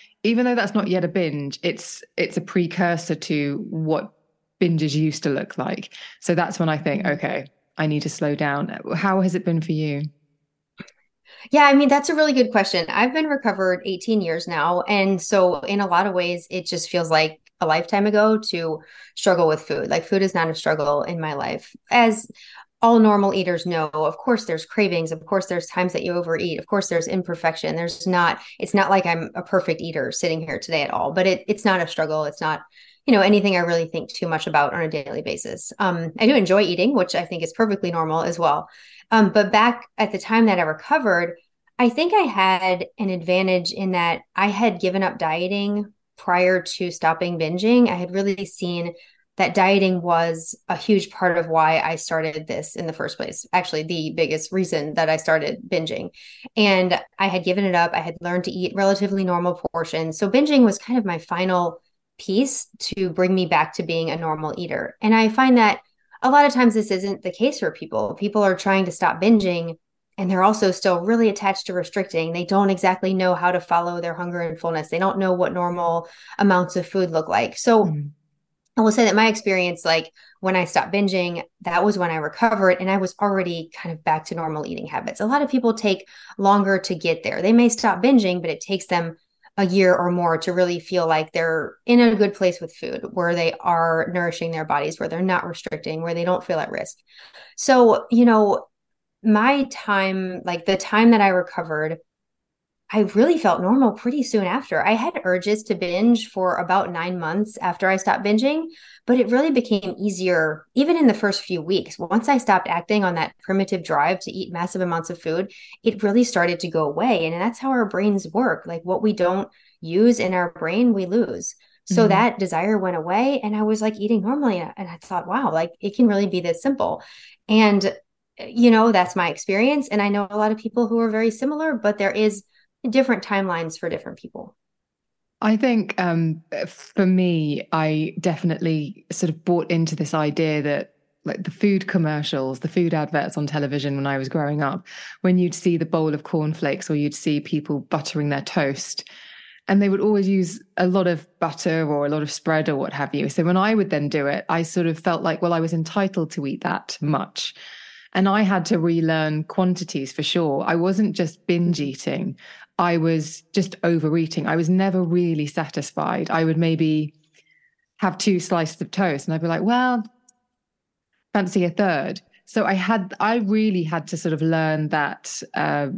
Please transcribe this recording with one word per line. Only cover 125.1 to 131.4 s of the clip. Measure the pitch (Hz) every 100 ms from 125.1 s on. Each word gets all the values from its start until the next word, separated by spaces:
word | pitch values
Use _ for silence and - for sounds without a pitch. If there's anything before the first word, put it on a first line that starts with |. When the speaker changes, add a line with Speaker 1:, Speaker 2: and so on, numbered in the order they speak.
| 180 175
Speaker 2:
"Wow, | 226 247
like, | 160 170 -
it | 202 202
can | 240
really | 202 196
be | 180
this | 175 165
simple." | 269 269 - - - - - _ -
And, | 220 214 202 190 - _ _ _ - -
you | 233 240
know, | 220 226
that's | 202 180 190
my | 170
experience. | - - 196 254 294 269
And | 208
I | 202
know | 202 190
a | 208
lot | 214
of | 220
people | 226 240 226
who | 233
are | 226
very | 214 226
similar, | 220